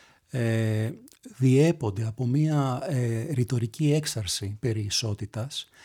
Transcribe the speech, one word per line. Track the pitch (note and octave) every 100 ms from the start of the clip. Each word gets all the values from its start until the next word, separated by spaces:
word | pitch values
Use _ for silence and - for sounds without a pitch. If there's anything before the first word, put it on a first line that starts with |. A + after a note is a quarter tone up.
| - _ _
ε, | B2+ A2+ A2+ A2 G#2+ A2 F3 - - - -
διέπονται | C3 C3 D#3+ E3 A2 F#2+ A2
από | A2 B2
μία, | C#3 D#3 D3+ C3+ B2+ -
ε, | C3 A#2+ A2+ C#3
ρητορική | B2+ A#2+ B2 A#2 - D3+
έξαρση | D3+ D3 A2+ F#2+ - G2+ G#2+
περί | A#2+ A2
ισότητας, | G2+ - A2 G2+ G#2 A2 C3 - - _